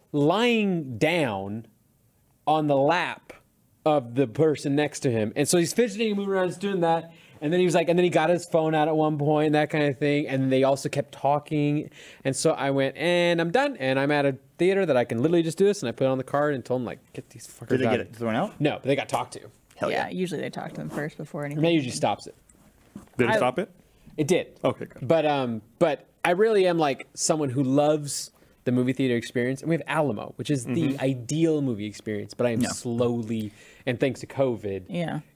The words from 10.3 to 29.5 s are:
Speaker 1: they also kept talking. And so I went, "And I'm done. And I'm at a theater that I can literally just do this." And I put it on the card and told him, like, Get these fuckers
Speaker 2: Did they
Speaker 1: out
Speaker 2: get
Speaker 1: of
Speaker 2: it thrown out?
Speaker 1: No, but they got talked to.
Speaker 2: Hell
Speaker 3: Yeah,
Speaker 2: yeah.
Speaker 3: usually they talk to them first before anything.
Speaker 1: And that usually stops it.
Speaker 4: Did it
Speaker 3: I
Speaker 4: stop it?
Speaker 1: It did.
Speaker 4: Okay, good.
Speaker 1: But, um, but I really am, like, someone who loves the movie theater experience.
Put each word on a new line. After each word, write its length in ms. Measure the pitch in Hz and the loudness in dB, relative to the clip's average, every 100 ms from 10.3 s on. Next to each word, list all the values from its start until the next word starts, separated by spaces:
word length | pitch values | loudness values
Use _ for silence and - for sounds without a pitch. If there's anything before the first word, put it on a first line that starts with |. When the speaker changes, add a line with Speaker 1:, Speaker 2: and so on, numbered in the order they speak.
| 135 131 | 0 2
Speaker 1:
they 120 | 131 | 4
also 260 | 135 135 147 | 4 2 -2
kept 220 | 143 - | -4 -6
talking. 800 | - 135 147 - 151 147 147 143 - - - | -2 0 0 0 0 0 0 -4 -14 -20 -8
And 120 | 139 131 | -4 0
so 160 | 160 | 0
I 200 | 143 139 | 2 0
went, 240 | 139 135 - | 0 0 0
"And 420 | 170 175 175 170 | 0 2 2 2
I'm 120 | 170 | 0
done. 240 | 240 285 254 | 0 0 -2
And 220 | 131 131 | 0 2
I'm 100 | 143 | 2
at 160 | 147 139 | 2 2
a 120 | 131 _ - | -2 _ 0
theater 280 | 175 196 175 | 2 2 4
that 120 | 123 | 2
I 60 | |
can 180 | 117 117 | 2 0
literally 220 | 156 175 | 2 2
just 140 | 160 156 | 0 2
do 80 | 196 | 2
this." 160 | 202 | 2
And 60 | 117 | -4
I 20 | |
put 140 | - 131 | -2 0
it 20 | |
on 100 | 131 | 0
the 60 | |
card 320 | 131 143 151 135 | -2 0 0 -2
and 80 | - | -4
told 160 | 127 | -4
him, 40 | 107 | -4
like, 140 | - _ | -10 _
Get 160 | - - | -16 -16
these 160 | 117 - | -18 -20
fuckers 220 | - 120 | -14 -2
Speaker 2:
Did 140 | 127 | 0
they 40 | 120 | 2
Speaker 1:
out 60 | |
Speaker 2:
get 80 | 110 | 0
Speaker 1:
of 80 | - | -4
Speaker 2:
it 80 | 110 | -6
thrown 200 | 113 113 | -4 -2
out? 240 | 202 - | -4 -2
Speaker 1:
No, 120 | 151 104 | -2 -2
but 80 | |
they 120 | 127 143 | -2 -2
got 140 | 110 | -2
talked 240 | 120 123 | -4 -6
to. 80 | - - _ _ - | -12 -20 _ _ -6
Speaker 2:
Hell 160 | - | -4
Speaker 3:
Yeah, 160 | - - | -2 -4
Speaker 2:
yeah. 60 | 180 | -6
Speaker 3:
usually 220 | 180 135 | -6 -6
they 80 | 127 | -8
talk 200 | - - | -10 -12
to 60 | - | -12
them 140 | 156 | -10
first 280 | - 147 - | -8 -10 -10
before 240 | 151 147 147 | -14 -10 -8
anything. 120 | 151 | 0
Speaker 1:
And 80 | 165 | 2
that 80 | |
usually 180 | 165 123 | 2 0
stops 340 | - 113 101 - | -2 -2 -2 -8
it. 100 | - _ _ _ _ _ - - - | -20 _ _ _ _ _ -20 -10 -2
Speaker 4:
Did 80 | 123 | 2
it 20 | |
Speaker 3:
I 40 | 214 | 2
Speaker 4:
stop 220 | 127 180 | 0 -2
it? 100 | 214 _ _ _ - - | -6 _ _ _ -14 -4
Speaker 1:
It 100 | 151 | 0
did. 300 | 165 - - | 0 -2 -4
Speaker 4:
Okay, 220 | 139 - - | -4 -4 -8
good. 200 | - 123 | -8 0
Speaker 1:
But, 180 | 165 151 | 2 2
um, 360 | 143 123 113 - - | 0 -2 -4 -8 0
but 300 | 165 139 - _ | 0 0 -8 _
I 80 | 170 | 0
really 340 | 180 220 208 180 | 2 4 4 4
am, 140 | 170 | 2
like, 280 | 147 127 - | 0 0 -8
someone 360 | - - 156 139 | -4 0 0 0
who 120 | 127 | 0
loves 680 | 131 143 147 151 143 - - _ _ _ | 2 4 4 2 -2 -8 -10 _ _ _
the 80 | 131 | -2
movie 220 | 127 127 | 0 2
theater 220 | 131 131 120 | 0 0 0
experience. 440 | - 123 123 | -2 -2 -2